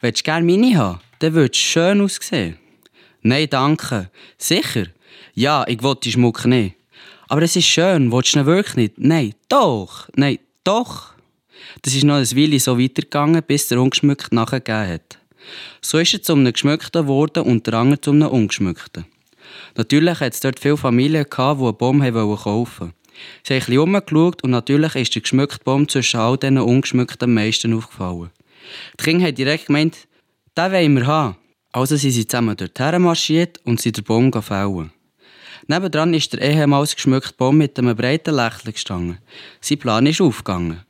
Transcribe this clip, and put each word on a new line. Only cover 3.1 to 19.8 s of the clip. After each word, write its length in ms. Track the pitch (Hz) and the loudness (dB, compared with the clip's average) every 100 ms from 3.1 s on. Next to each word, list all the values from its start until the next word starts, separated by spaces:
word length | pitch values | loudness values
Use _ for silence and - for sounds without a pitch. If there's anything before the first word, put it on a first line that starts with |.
| _ | _
"Nein, 260 | 110 135 156 | 0 0 0
danke." 640 | 135 139 151 - 113 90 _ - _ | 0 0 -2 -4 -6 -8 _ -20 _
"Sicher?" 500 | - 180 - - 87 _ _ - - | -2 -2 -2 -4 -6 _ _ -20 -16
"Ja, 320 | - 131 147 - | -4 0 0 -2
ich 140 | 120 | -2
will 140 | 131 131 | -2 -2
die 80 | 120 | -2
Schmuck 340 | 117 123 110 123 | 2 2 2 0
nicht." 300 | 127 101 - _ _ - - _ | 2 0 -6 _ _ -20 -20 _
"Aber 140 | 147 | 0
es 120 | 170 185 | 2 2
ist 120 | - | 0
schön, 440 | - 175 180 127 | 2 2 2 2
willst 240 | 120 127 147 | 2 0 2
du 40 | |
ihn 60 | 139 | 2
wirklich 300 | 180 208 - | 2 0 -2
nicht?" 180 | 107 - | -2 0
"Nein, 360 | 139 160 117 107 _ | 2 2 0 -8 _
doch, 600 | 285 214 113 92 - - - | 2 2 0 -6 -14 -8 -2
nein, 240 | 139 131 _ _ | 0 -2 _ _
doch." 500 | - 214 240 - - _ _ _ _ - - - | -2 -2 -2 -10 -18 _ _ _ _ -20 -20 -10
Das 120 | - | -4
ist 100 | 131 | 0
noch 120 | 147 143 | 2 2
ein 200 | 117 123 | 0 2
Weile 240 | 151 143 | 2 2
so 180 | 127 123 | 0 0
weitergegangen, 680 | 131 - 160 147 147 165 | 0 -2 -4 -2 2 0
bis 240 | 156 143 - | 0 -2 0
der 120 | 120 | 0
Ungeschmückte 560 | 131 - 147 139 - 117 | 0 2 0 0 -2 -2
nachgegeben 520 | 113 135 - 110 101 | -2 -4 -4 -4 -4
hat. 320 | 82 _ - _ _ - - - - | -8 _ -20 _ _ -20 -20 -20 -14
So 180 | - 160 | -2 0
ist 140 | 175 | 0
er 80 | 208 | -2
zu 120 | - | 0
einem 180 | 151 127 | 2 4
Geschmückten 520 | 113 143 156 - 170 | 2 -2 -2 -2 -4
geworden 400 | 143 135 156 170 | 0 0 0 0
und 240 | 131 120 - | 0 0 0
der 80 | 113 | 0
andere 260 | 123 143 | 2 2
zu 100 | - | 2
einem 160 | 147 151 | 2 4
Ungeschmückten. 760 | 127 104 - 98 85 - - 85 _ _ _ - - - | 2 0 -2 -4 -4 -10 -16 -16 _ _ _ -20 -20 -18
Natürlich 440 | - | -8